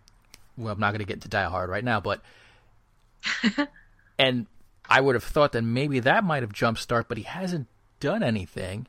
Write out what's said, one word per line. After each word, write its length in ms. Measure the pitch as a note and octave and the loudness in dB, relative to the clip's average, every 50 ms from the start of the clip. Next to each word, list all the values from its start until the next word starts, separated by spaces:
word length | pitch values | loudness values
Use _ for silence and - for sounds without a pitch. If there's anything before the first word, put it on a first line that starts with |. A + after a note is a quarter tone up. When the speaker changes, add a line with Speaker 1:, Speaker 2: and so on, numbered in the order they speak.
| _ - _ _ _ _ - - - - - - | _ -20 _ _ _ _ -20 -20 -20 -20 -14 -10
Speaker 1:
Well, 160 | A2+ A2 G2+ | -8 -6 -4
I'm 60 | F#2+ | 0
not 120 | G#2+ G#2 | 0 0
gonna 120 | G#2 G#2+ G#2 | 0 -2 -4
get 100 | F#2+ G2 | -6 -8
into 140 | - - G2+ | -8 -8 -4
Die 140 | A2 G2+ F#2+ | -2 0 0
Hard 240 | E2 F2+ F#2 F2+ F2 | 0 -2 -4 -4 -2
right 140 | F#2 G#2 A#2+ | -4 -4 -2
now, 160 | B2 A2+ G2+ | 0 0 0
but 220 | F2+ G#2 G2+ - - - | 0 -2 -4 -4 -6 -14
Speaker 2:
<laughs> 1400 | - - - - - _ _ _ _ _ _ _ _ _ _ _ _ _ - - - - - G#3+ - - D4 C#4+ - - - _ _ _ _ _ _ - | -20 -20 -20 -20 -20 _ _ _ _ _ _ _ _ _ _ _ _ _ -6 -6 -4 0 0 -2 0 0 -4 -4 -6 -20 -20 _ _ _ _ _ _ 2
Speaker 1:
and 260 | C3+ C3 B2+ B2 G#2+ - - - - - _ _ - - | 2 4 2 0 -4 -6 -12 -20 -20 -20 _ _ 2 6
I 140 | - C3 | 6 6
would 140 | C3+ C#3 B2 | 6 6 2
have 80 | A2+ - | 2 0
thought 300 | - - D#3 D3 C#3+ - | 0 2 4 4 4 2
that 100 | A#2 A2+ | 0 0
maybe 360 | A2+ A#2 B2+ C#3+ D3 C#3 B2+ | 0 0 0 0 0 0 2
that 220 | A2+ C3+ E3+ A3 G#3+ | 4 4 4 4 2
might 200 | E3+ D#3 C#3 A#2 | 0 0 -2 -2
have 100 | G#2 G2+ | -4 -4
jumpstart, 520 | - C3 A#2 A2+ - - - A#2+ A#2 A#2 - | 0 0 0 0 -2 -4 -2 -2 -2 -2 -2
but 100 | A#2 A2 | -6 -8
he 60 | G2+ | -8
hasn't 440 | - - F3 F#3+ F3+ F3+ D#3 B2 - _ _ _ _ _ - | -10 -10 -8 -6 -4 -4 -6 -6 -8 _ _ _ _ _ -6
done 220 | - F3 F#3+ A3+ | -4 -2 0 0
anything. 680 | F#3+ B2+ A2 G#2 F2+ - - - F#2+ F2+ F#2+ A2 B2+ | 0 0 0 -2 -4 -6 -10 -8 -8 -8 -8 -8 -10